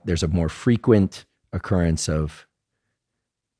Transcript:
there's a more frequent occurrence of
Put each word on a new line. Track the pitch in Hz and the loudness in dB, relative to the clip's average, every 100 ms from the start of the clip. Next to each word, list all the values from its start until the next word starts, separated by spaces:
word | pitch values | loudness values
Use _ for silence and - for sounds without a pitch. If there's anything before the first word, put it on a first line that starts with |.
there's | - 82 | -4 -2
a | 82 | 0
more | 87 80 | 0 -2
frequent | - 127 117 - 107 92 - - _ _ | -2 0 2 4 4 4 -2 -20 _ _
occurrence | 92 - 92 85 80 - | -10 -2 0 0 0 -2
of | 78 76 - - _ _ _ _ _ _ _ _ _ _ _ | -2 -4 -8 -20 _ _ _ _ _ _ _ _ _ _ _